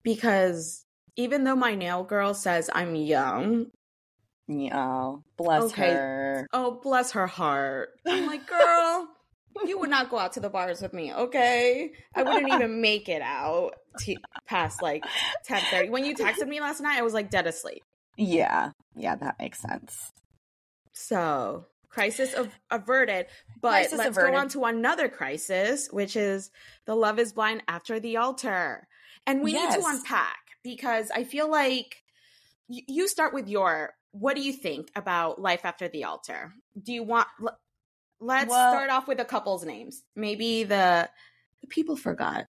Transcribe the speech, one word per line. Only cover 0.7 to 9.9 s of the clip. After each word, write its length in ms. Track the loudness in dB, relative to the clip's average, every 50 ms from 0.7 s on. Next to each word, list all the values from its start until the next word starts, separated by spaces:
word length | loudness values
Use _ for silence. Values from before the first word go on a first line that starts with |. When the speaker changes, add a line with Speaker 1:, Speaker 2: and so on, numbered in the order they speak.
| -12 -12 _ _ _ _ _ _ _
Speaker 1:
even 280 | -4 -2 0 2 2 2
though 120 | 2 2
my 200 | 4 2 2 0
nail 280 | 0 -2 -2 -2 -2 -2
girl 300 | 0 0 0 2 0 0
says 380 | 0 0 2 2 2 0 0 -2
I'm 220 | -2 -2 -2 -2
young. 720 | -2 2 2 2 2 4 2 0 0 2 2 2 2 0 -2 _ _ _ _ _ _ _ _ _ _ _ _ _ _ _
Speaker 2:
Yeah. 720 | -6 -4 -4 -2 -2 -2 -2 0 0 -2 -2 -2 -4 -6 -8 _ _ _
Bless 260 | -4 2 4 4 4 4
Speaker 1:
Okay. 260 | 2 2 2 4 4
Speaker 2:
her. 560 | 4 2 0 -2 -2 -2 -2 0 -2 -2 -4 -2
Speaker 1:
Oh, 280 | -2 0 0 -2 -4 -4
bless 300 | -2 2 2 2 2 2
her 160 | 0 0 -2
heart. 640 | -2 -2 -2 0 2 2 2 0 -2 -2 -4 -6 -8 -10 _ _
I'm 180 | 0 0 0 0
like, 220 | -2 -4 -6 -6
Speaker 2:
<laughs> 0 |
Speaker 1:
"Girl, 600 | -2 4 6 6 8 8 6 4 2 0 -2 -4 -6 -14 _ _ _ _ _ _ _ _ -4 -4
you 140 | -4 -2 -2
would 120 | -2 0